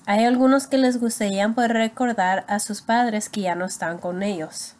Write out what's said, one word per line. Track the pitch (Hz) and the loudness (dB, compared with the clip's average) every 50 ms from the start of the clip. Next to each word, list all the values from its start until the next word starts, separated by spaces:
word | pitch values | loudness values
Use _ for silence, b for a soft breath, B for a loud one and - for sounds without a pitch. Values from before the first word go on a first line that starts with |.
| - | -4
hay | 208 202 214 233 | 0 2 4 4
algunos | 240 254 247 262 262 269 277 269 | 4 4 4 4 4 4 4 2
que | - 277 | 2 2
les | 269 262 254 247 233 | 2 4 4 2 2
gustaría | 233 226 - - 214 196 196 196 202 220 | 0 -2 0 0 -2 -2 0 0 0 0
poder | 226 254 240 226 226 | 2 0 0 2 2
recordar | 226 226 220 226 - 254 240 226 202 185 185 190 190 - | 0 0 0 -2 -2 -2 -2 0 0 0 0 0 0 -2
a | - 202 208 | -2 -4 -4
sus | - - 208 - | -4 -4 -8 -8
padres | - - 226 240 247 240 214 214 214 | -4 0 0 2 2 0 -2 -4 -6
que | - - 208 | -6 -6 -4
ya | 190 180 170 | -2 -2 -2
no | 175 185 | -2 -4
están | 185 - - 180 165 170 | -6 -6 -6 -6 -6 -6
con | 170 - 180 180 185 196 | -6 -6 -6 -6 -4 -4
ellos. | 208 196 165 156 160 - - - - - | -4 -4 -6 -8 -10 -10 -12 -12 -12 -14